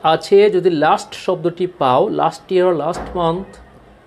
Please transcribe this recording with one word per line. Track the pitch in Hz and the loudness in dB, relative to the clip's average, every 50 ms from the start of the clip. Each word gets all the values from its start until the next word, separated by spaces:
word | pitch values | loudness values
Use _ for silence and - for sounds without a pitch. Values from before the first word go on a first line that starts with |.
| - | 0
আছে, | 151 160 160 - - 202 196 202 214 | 0 0 0 0 2 4 4 4 4
যদি | 180 180 165 185 | 2 2 2 0
last | 170 147 147 156 190 208 - - - | 2 2 2 2 2 0 -2 -8 -16
শব্দটি | - - - 185 165 160 175 170 - 185 180 | -8 -6 -4 -4 -2 -4 -6 -4 -4 -6 -6
পাও, | - - 147 131 127 135 175 220 | -4 -2 0 2 2 2 2 0
last | 165 147 147 160 165 - - - | 0 -2 -2 -2 -2 -6 -8 -2
year, | 190 180 180 185 175 | 0 2 2 2 0
last | 156 143 156 175 - - - - 185 | 0 -2 -4 -6 -6 -10 -10 -6 -4
month, | 170 165 165 185 190 - - - - - - - - - - - _ | -2 -2 -2 -4 -6 -12 -16 -20 -20 -20 -20 -20 -20 -20 -20 -20 _